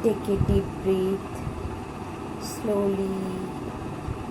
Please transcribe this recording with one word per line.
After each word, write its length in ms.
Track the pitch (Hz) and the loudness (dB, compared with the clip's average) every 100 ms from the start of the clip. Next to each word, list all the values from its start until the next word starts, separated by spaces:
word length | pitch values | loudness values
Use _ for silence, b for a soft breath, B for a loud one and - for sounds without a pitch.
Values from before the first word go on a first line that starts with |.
Take 240 | 226 202 - | 4 2 2
a 100 | 196 | 2
deep 280 | - 196 185 - | 6 4 4 -2
breath, 520 | 190 190 185 196 - - - - - - - - - - - - | 2 4 4 0 -2 -6 -6 -4 -6 -6 -8 -8 -8 -6 -6 -6
slowly, 680 | - - 220 202 202 196 190 190 190 185 185 - - - - - - - - | -6 -4 2 4 4 2 2 0 -2 -2 -4 -4 -6 -6 -6 -6 -4 -4 -6